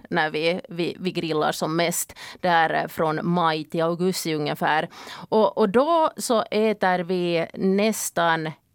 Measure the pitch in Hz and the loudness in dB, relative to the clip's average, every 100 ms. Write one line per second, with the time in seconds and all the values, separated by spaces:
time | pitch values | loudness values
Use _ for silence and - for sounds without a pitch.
0 | - 170 156 156 165 185 - 170 165 - | -4 -2 0 0 0 -2 -6 -4 -4 -4
1 | 180 175 165 151 151 - 165 165 170 170 | -4 -4 -2 0 0 0 -2 0 0 -2
2 | - - - - 180 170 160 156 165 - | -6 -12 -18 -4 2 4 4 0 -4 -2
3 | 160 151 170 175 165 156 151 165 165 170 | 0 0 0 2 2 0 -4 -2 0 0
4 | 185 180 165 156 147 151 151 156 160 - | -2 -2 -4 -2 -2 -2 0 0 -2 -8
5 | - - - 220 214 - 220 220 294 330 | -18 -14 0 2 2 2 2 4 4 4
6 | 311 - - 220 - 208 220 214 185 180 | 2 -2 -2 0 0 0 0 2 0 0
7 | 170 185 175 165 - - 190 196 220 214 | 0 -2 0 0 -2 -2 0 2 2 0
8 | - - 170 160 156 - _ | -4 0 2 2 -2 -10 _